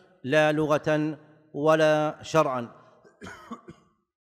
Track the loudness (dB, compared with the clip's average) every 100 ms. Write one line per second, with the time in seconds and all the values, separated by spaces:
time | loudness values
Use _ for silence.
0 | _ _ -2 2 2 0 0 0 0 -2
1 | -2 -8 -18 _ _ -4 2 4 4 2
2 | -2 -6 -2 0 0 -2 -8 -14 -20 _
3 | _ _ -20 -20 -20 -20 -20 -20 _ _
4 | _ _